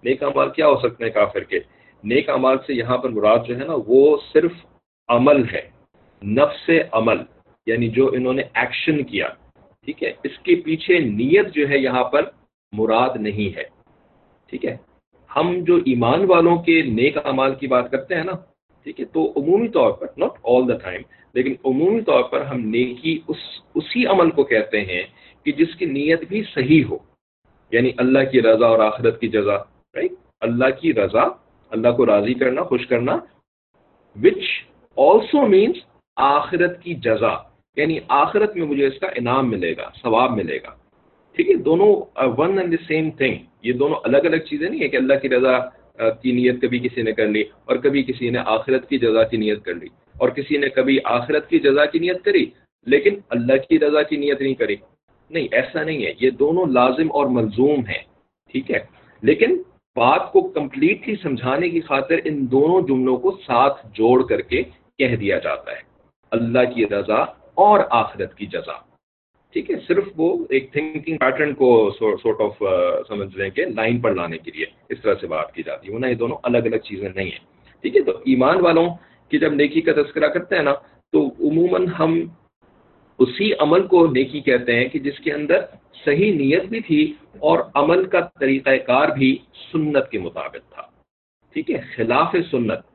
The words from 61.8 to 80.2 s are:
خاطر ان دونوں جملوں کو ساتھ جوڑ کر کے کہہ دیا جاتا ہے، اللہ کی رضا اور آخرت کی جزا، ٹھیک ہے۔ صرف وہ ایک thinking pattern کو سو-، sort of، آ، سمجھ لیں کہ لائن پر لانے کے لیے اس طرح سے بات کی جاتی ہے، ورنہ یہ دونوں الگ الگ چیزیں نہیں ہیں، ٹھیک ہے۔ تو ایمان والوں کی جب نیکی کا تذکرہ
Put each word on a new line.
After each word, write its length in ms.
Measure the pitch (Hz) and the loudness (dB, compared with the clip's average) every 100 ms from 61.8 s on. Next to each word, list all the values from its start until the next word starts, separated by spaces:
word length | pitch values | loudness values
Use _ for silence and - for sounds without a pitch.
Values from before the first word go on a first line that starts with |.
خاطر 340 | 160 135 135 165 | -2 -4 0 -2
ان 280 | 156 151 127 | -2 -4 0
دونوں 300 | 131 151 185 139 | 2 4 2 2
جملوں 300 | 131 127 123 | 0 0 0
کو 200 | 123 123 - | -2 -4 -2
ساتھ 400 | 123 135 - 110 | 2 2 0 -12
جوڑ 320 | 107 113 127 131 | 0 4 4 2
کر 160 | 101 | -2
کے 220 | - 123 - _ _ - | -2 -4 -4 _ _ -2
کہہ 180 | 131 113 | -2 0
دیا 240 | 101 87 | -2 -2
جاتا 320 | 80 69 - | -2 -6 -8
ہے، 100 | - - _ _ _ _ | -16 -18 _ _ _ _
اللہ 280 | 117 117 123 123 120 | -4 0 0 0 0
کی 100 | 104 | -2
رضا 380 | 101 101 107 - - _ | -2 -2 -2 -2 -8 _
اور 260 | - 202 208 - | 2 4 4 4
آخرت 480 | 120 113 - 92 - | 0 0 -6 -10 -8
کی 80 | 101 | -10
جزا، 320 | 85 - 69 _ _ _ _ _ _ _ | -10 -10 -16 _ _ _ _ _ _ _
ٹھیک 180 | - - | -8 -6
ہے۔ 40 | - - | -8 0
صرف 160 | 175 - 156 | -2 -2 -2
وہ 280 | 165 170 160 | -2 0 -2
ایک 240 | 135 135 | -2 -2
thinking 440 | 151 156 156 151 156 | -6 -6 -8 -8 0
pattern 360 | 131 131 147 | 0 0 -4
کو 380 | 131 127 117 104 98 | 2 4 6 4 0
سو-، 100 | 110 | -2
sort 420 | 95 113 107 107 | 0 -2 0 -2
of، 160 | - 98 | -2 -2
آ، 340 | 92 90 - - | 0 0 -2 -6
سمجھ 300 | 104 98 95 | -8 -8 -8
لیں 120 | 98 | -6
کہ 160 | 98 180 | -4 -4
لائن 360 | 113 113 120 | -2 -2 0
پر 120 | 117 | -2
لانے 240 | 95 85 82 | -2 -6 -10
کے 140 | - | -14
لیے 140 | - 80 _ _ | -12 -12 _ _
اس 80 | - | -4
طرح 140 | 110 95 | -2 -2
سے 60 | 95 | -4
بات 260 | 78 - | -6 -6
کی 100 | - | -10
جاتی 240 | 78 69 95 | -12 -12 -10
ہے، 60 | |
ورنہ 120 | 110 131 | -6 -4
یہ 100 | 117 | -2
دونوں 220 | 117 - | -4 -4
الگ 140 | 123 120 | -2 0
الگ 180 | 117 110 | 0 -4
چیزیں 340 | - 98 98 95 | -6 -10 -10 -8
نہیں 160 | 92 | -8
ہیں، 400 | - _ _ _ _ | -10 _ _ _ _
ٹھیک 140 | - 123 | 0 0
ہے۔ 60 | |
تو 100 | - | 0
ایمان 500 | - 131 127 131 180 | -4 0 2 4 4
والوں 280 | 175 165 170 170 _ _ _ | 2 2 0 -4 _ _ _
کی 100 | 151 | -2
جب 140 | 156 | 0
نیکی 280 | 143 143 156 | 0 0 0
کا 120 | 160 | 0
تذکرہ 340 | 147 143 160 | 0 0 0